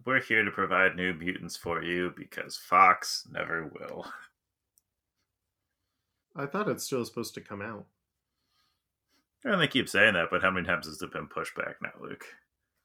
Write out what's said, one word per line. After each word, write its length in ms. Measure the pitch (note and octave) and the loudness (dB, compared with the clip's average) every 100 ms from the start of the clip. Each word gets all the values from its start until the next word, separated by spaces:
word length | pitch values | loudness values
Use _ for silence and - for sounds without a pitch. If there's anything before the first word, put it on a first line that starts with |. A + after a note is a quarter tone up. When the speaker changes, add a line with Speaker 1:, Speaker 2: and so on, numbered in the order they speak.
Speaker 1:
we're 160 | B2 C3 | -2 0
here 240 | - A2 | 2 2
to 60 | G#2 | 2
provide 460 | - F#2 F#2 F#2+ F2 | 0 2 4 4 4
New 180 | F#2 | -2
Mutants 420 | D#2+ E2+ F#2 E2+ - | -2 -4 -6 -8 -8
for 280 | E2+ E2 | -4 -2
you 280 | E2 F2 F2+ - | -2 -2 -2 -6
because 400 | - - - - | -12 -10 -10 -10
Fox 720 | - F2+ F#2 F2+ - - E2 | 4 8 8 8 2 -6 -6
never 400 | E2 D#2+ E2 D#2 - | -6 -4 -4 -6 -10
will. 260 | - - - - - _ _ _ _ _ _ _ _ _ _ _ _ _ _ _ _ _ _ _ _ | -12 -10 -12 -14 -18 _ _ _ _ _ _ _ _ _ _ _ _ _ _ _ _ _ _ _ _
Speaker 2:
I 120 | D#3 C#3 | -8 -6
thought 220 | F#3+ G#3 | -2 -2
it's 140 | A#2 | -2
still 220 | - C3 | -2 -4
supposed 300 | A2+ - A2+ | -4 -6 -8
to 60 | - | -10
come 220 | - G2+ | -12 -10
out. 240 | G#2+ G#2 - _ _ _ _ _ _ _ _ _ _ _ _ _ _ _ | -10 -12 -16 _ _ _ _ _ _ _ _ _ _ _ _ _ _ _
Speaker 1:
And 160 | C4 G3 | -2 2
they 80 | D3+ | 2
keep 200 | C3 - | 2 2
saying 260 | G2 A2 | 6 6
that, 160 | F#2 E2+ | 6 2
but 100 | F2+ | 2
how 80 | F#2+ | 2
many 160 | F#2 E2+ | 2 0
times 220 | E2+ D#2+ | -2 -4
has 120 | D#2 | -10
it 120 | E2+ | -10
been 160 | D#2+ D2 | -8 -8
pushed 260 | D#2+ - | -8 -8
back 220 | - - - | -6 -8 -8
now, 120 | - - | -12 -12
Luke? 240 | - - - - _ _ _ _ | -14 -14 -16 -20 _ _ _ _